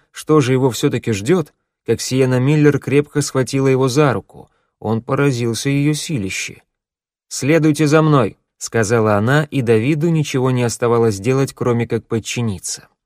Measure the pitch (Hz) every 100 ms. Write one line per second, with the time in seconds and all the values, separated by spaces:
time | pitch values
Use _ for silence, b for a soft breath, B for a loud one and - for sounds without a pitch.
0 | b - - 151 123 131 131 110 143 123
1 | 117 104 110 185 151 _ _ _ - 113
2 | - 127 131 127 131 151 147 139 - 143
3 | 147 143 143 131 123 135 135 131 135 123
4 | 147 101 - - - _ _ _ 104 113
5 | 113 135 143 120 117 113 139 139 143 151
6 | - 143 95 - - - _ _ _ _
7 | _ _ - - 131 160 156 147 151 156
8 | 156 147 98 - _ - - 117 101 120
9 | 110 104 110 147 151 139 117 110 123 156
10 | 170 160 143 135 127 127 120 - 120 117
11 | 117 98 104 131 135 - 131 117 117 117
12 | - 110 - 120 117 92 - - - _